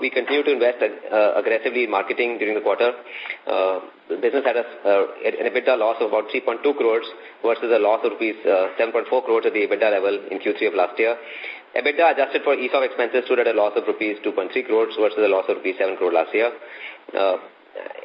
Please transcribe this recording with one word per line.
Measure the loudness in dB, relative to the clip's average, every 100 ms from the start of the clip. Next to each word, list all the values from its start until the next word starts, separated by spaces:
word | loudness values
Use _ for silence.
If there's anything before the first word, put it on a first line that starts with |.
we | -2
continue | -2 0 0
to | 2
invest, | 2 2 2
uh, | -2 -2 -2 2 4
aggressively | 2 2 0 0 -2
in | 0
marketing | 0 -2 -2 -2 -2
during | -2
the | 0
quarter. | 0 2 2 0 -14 -16 -12 -12 -4
Uh, | 0 0 0 -6 -18 -8
the | -2
business | 0 2
had | 0 0
a, |
uh, | -2 -2 2 4 2 -2 -4
an | -2 -2
ebitda | 0 0 2
loss | 2 0
of | 0
about | 0 -2
three | -4
point | -4 -2
two | -2
crores | 2 2 2 -2 -16 -20 -4
versus | -2 0 2
a | 4
loss | 4 2
of | 0
rupees, | -2 -4 -2 2
uh, | 2 2 0
seven | 0
point | 0 0
four | -2
crores | 2 2 2
at |
the | 0 0
ebitda | 2 2
level | 2 0 -2 -6
in | -4
Q | -2 0
three | 0
of |
last | 2 0 2
year. | 0 0 -8 -14 -14 -16 -6 -2
ebitda | 0 4 4
adjusted | 4 0 0
for | 2
E | 0 2
sop | 0
expenses | 0 0 0 0 2
stood | 2
at | 2
a |
loss | 2 2 0
of | -2
rupees | -2 -4 -4
two | -4
point | -2 -2
three | -4
crores | 0 0 0 0
versus | 0 2
a | 2
loss | 2 0
of | -2
rupees | -2 -2
seven | -2 0
crore | 2
last | 2 2
year. | 0 0 -2 -16 -16 -16 -16 -8
Uh, | 0 0 0 -6 -20 -20 -16 -14 -14